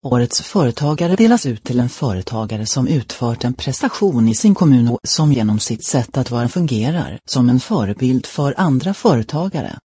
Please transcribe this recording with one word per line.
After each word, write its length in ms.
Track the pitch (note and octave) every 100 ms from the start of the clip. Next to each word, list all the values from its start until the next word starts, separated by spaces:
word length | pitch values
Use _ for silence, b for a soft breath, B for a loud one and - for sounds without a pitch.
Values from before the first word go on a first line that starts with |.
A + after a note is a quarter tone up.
| C#3+
Årets 360 | B2 A#2+ -
företagare 720 | - G#3 C3+ A2 D3 D3+ E3+ F#3
delas 300 | A3+ A#3 C#3
ut 180 | A2
till 160 | - B2
en 100 | A#2+
företagare 760 | - C3+ F#2 F#2 A2+ G#2+ G#2+ A2
som 220 | - B2+
utfört 560 | D#3 - - A#2+ A#2
en 100 | B2
prestation 720 | B2+ - C3 B3+ - G3+ C3 A2+
i 80 | A2+
sin 200 | G#3+ F#3+
kommun 320 | E3+ B2+ A#2+
och 120 | A#2+
som 300 | - - D#3
genom 260 | C3+ G#2+ G#2+
sitt 260 | - A2+ -
sätt 320 | C#3 A#2 C#3
att 140 | B2
vara 180 | A#2+ A#2+
fungerar 680 | - E3 A#2 A2+ E3+ C#2 - -
som 240 | C3+ B2
en 100 | B2+
förebild 680 | - G#3 G2 G2+ B2+ B2+ -
för 280 | - C#3+ -
andra 360 | F3+ C3 D#3+
företagare. 840 | G3 A#3 C3 G#2+ D3 F#3 D#3+ C#2+ -